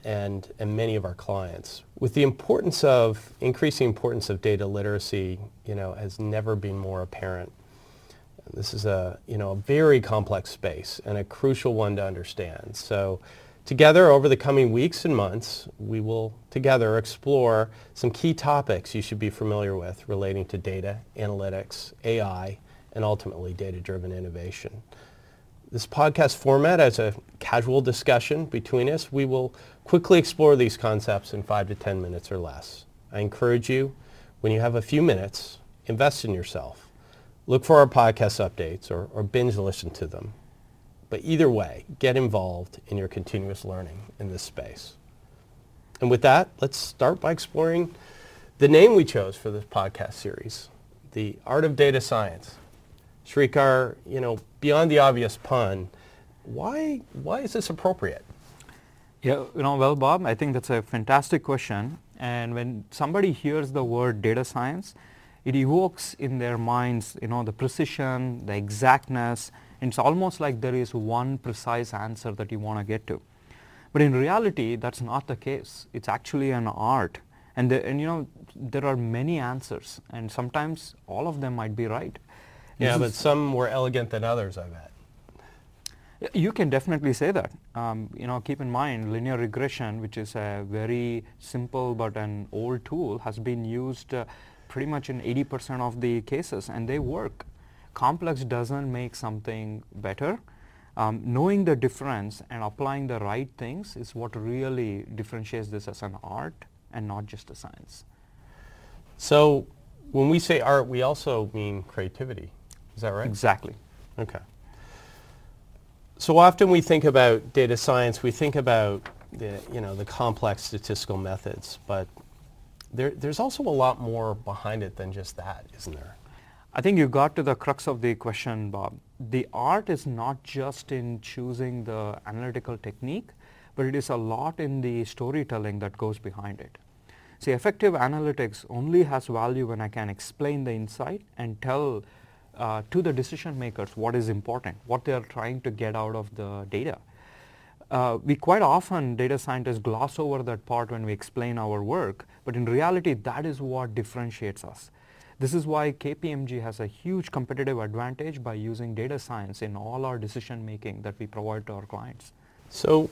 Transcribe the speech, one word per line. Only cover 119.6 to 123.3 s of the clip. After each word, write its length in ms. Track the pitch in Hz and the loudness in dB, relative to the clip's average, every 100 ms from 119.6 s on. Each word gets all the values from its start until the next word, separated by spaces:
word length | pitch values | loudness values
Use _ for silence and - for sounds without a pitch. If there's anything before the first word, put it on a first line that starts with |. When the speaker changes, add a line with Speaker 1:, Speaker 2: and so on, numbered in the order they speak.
| - | -10
Speaker 1:
you 100 | 120 | -8
know, 140 | 104 98 | -6 -8
the 100 | 101 | -8
complex 560 | - 123 107 110 101 | -2 -2 0 -2 -2
statistical 560 | - 104 - 104 - 98 | -6 -8 -6 -6 -4 -4
methods, 640 | 95 95 98 90 - - - | -4 -8 -8 -12 -12 -14 -6
but 200 | 98 92 - - - - - - - - | -6 -6 -12 -20 -20 -20 -20 -20 -20 -12
there, 160 | 117 135 | -4 -4
there's 300 | - 143 | -4 -6